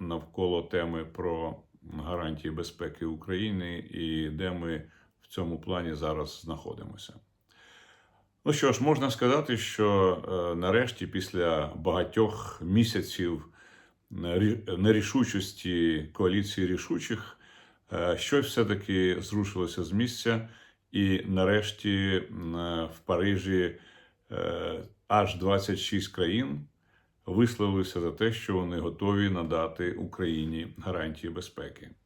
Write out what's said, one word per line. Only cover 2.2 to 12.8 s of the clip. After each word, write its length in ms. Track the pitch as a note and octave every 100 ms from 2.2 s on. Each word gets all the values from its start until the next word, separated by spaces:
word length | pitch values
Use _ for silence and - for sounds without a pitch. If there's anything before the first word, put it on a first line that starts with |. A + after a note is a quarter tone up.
| D#2+ D2+ E2
безпеки 560 | D#2 E2 - E2 - E2
України 720 | D#2+ F2 F#2 G#2+ F#2+ F2 E2+
і 520 | - F2 D#2+ D#2+ D#2
де 200 | D#2 F#2
ми 320 | F2 E2 D#2 D#2+ _ _ _
в 40 | -
цьому 340 | - E2 D#2+
плані 340 | F#2+ F2+ E2+
зараз 460 | D2+ D#2 D#2 D2 -
знаходимося. 720 | D#2+ D2+ - - - - - - _ _ _ _ - - - - _ _ _ _
Ну 80 | D3
що 200 | D3 C#3
ж, 100 | A2+
можна 280 | C#3 C#3 C3+
сказати, 460 | A#2+ B2 C#3+ D3+ A#2
що, 600 | - - G#2 G2 F#2 F2+ - F2+ F2
е, 20 |
нарешті, 520 | E2+ F2+ A2 B2 - F#2
після 600 | F#2+ - F2+ E2+ D#2 D2
багатьох 960 | D#2 E2 F2 F2 A2+ G#2+ - - -
місяців 840 | E2 G#2